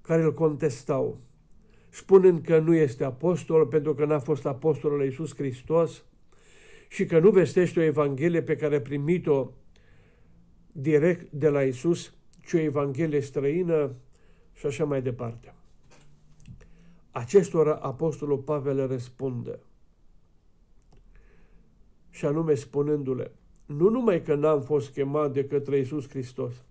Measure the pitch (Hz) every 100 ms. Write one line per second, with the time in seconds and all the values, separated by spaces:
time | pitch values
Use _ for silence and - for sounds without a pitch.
0 | - 165 160 - 165 143 156 - - 135
1 | 131 - - _ _ - _ - _ -
2 | - 190 185 170 165 160 160 165 151 -
3 | 139 127 170 175 - 160 147 156 143 139
4 | 147 151 131 151 147 131 160 151 151 143
5 | 139 123 160 - 139 123 - 160 165 -
6 | - _ - - _ - - - - -
7 | 196 165 180 190 165 - 175 - 160 143
8 | 147 131 165 165 160 156 151 143 131 143
9 | 143 180 160 139 123 - - - _ -
10 | - _ - - _ - - 160 135 151
11 | 160 180 - 147 151 143 135 123 170 170
12 | - - - - - 170 156 143 143 131
13 | 160 147 131 - 139 160 180 160 139 123
14 | - - - _ _ - 151 131 151 139
15 | 127 117 120 117 - - - - - -
16 | - - - - - - - - - -
17 | _ 131 123 196 180 165 151 151 - -
18 | 160 135 147 139 139 151 135 135 131 127
19 | 120 - 135 123 - - _ _ _ _
20 | - - _ _ _ _ _ - _ -
21 | - - - - - - - _ - -
22 | - - 156 151 160 143 - 143 147 151
23 | 131 127 123 - _ - - 147 180 240
24 | 233 175 - 147 156 151 127 151 123 -
25 | 135 147 147 131 135 143 - 139 127 151
26 | 131 135 123 - 127 123 -